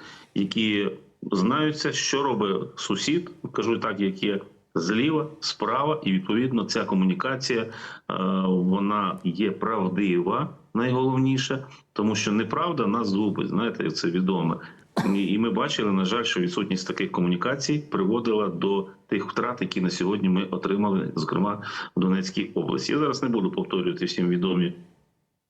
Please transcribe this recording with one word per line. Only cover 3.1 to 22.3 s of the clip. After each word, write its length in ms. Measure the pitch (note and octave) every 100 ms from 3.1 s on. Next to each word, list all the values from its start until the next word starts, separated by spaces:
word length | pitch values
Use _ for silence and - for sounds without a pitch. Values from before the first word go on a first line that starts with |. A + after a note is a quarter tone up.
| E3 F3 - -
кажу 260 | - G#2+ A2
так, 220 | A2+ G2
як 240 | G2 F#2
є, 180 | G#2 G2 - - _ E2+
зліва, 520 | E2 A2 C#3+ D#3 D3+ -
справа, 640 | - - G#2+ B2 D3 D#3
і, 80 | -
відповідно, 520 | F#2+ - G#2+ C3 A#2
ця 220 | G2 A2+ G2
комунікація, 760 | F#2+ F#2 F2+ C3 C3+ C3+ A#2
е, 80 | A2+ - - - - F2+ F#2+ F#2+ F#2+
вона 720 | F#2 F2+ G2 G2+ G#2 G2 F#2
є 280 | F2+ E2+ G#2
правдива, 1000 | - G#2 A2 F#2 F2+ G2+ F2 F2 A#2 D#3 - -
найголовніше, 920 | A2 B2 B2+ C3 C3 C3 C3 - C3+ - - _
тому 220 | - G#2+ G#2
що 160 | -
неправда 560 | G#2 A2+ C#3 E3+ D3 G#2
нас 200 | A2+ G#2+
згубить, 400 | F#2+ G#2+ F#2 F2+
знаєте, 440 | F#2+ A2+ - D#2+
це 160 | D#2 F2
відоме. 440 | F2 F#2 F#2 E2 D#2+ - - - - - G2
І, 180 | F#2
і 40 | G#2
ми 120 | A2+
бачили, 420 | G2+ C#3+ - G#2
на 140 | F#2+ F#2
жаль, 180 | A#2
що 160 | A#2 -
відсутність 480 | F2+ G#2+ F#2 F#2 -
таких 240 | - F#2
комунікацій 680 | - F2 F2 A#2+ C#3 - D3 D3
приводила 560 | F#2+ F#2+ A#2 A#2 G#2+ G2
до 400 | E2+ F#2+ G2 F#2+ - _
тих 220 | G#2+ -
втрат, 320 | - A#2 B2
які 200 | F#2 -
на 80 | F2+
сьогодні 400 | - F2+ G#2 F#2
ми 140 | F#2
отримали, 680 | F#2+ F#2 G2 G2 G#2 F#2+ - -
зокрема, 480 | - E2+ G2+ G#2 - - - -
в 40 |
Донецькій 520 | F#2 F#2+ F#2